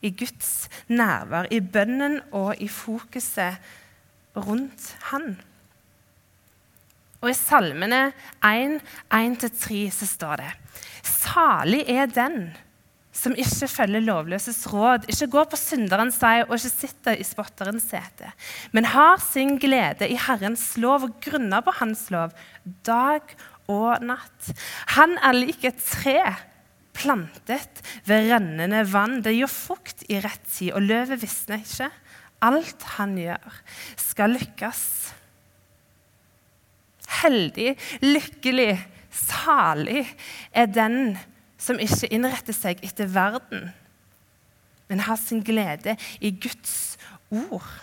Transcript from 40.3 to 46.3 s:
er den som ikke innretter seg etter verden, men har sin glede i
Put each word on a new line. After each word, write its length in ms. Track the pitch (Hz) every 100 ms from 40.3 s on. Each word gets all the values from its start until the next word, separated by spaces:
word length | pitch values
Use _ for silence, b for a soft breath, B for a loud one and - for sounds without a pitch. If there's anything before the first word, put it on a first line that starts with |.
| B B
er 160 | - 233
den 480 | 208 220 240 262 185 - _ _ _
som 180 | - 247
ikke 300 | 214 - 233
innretter 440 | 220 254 254 - 214
seg 260 | 196 175
etter 240 | 196 - 202
verden, 600 | 190 190 233 - 196 180 180 _ _ _ _ _ _ _ _ _ _ _
men 140 | 190 208
har 120 | 220
sin 240 | 220 226
glede 520 | 208 220 196 151 - 220 B B
i 120 | 214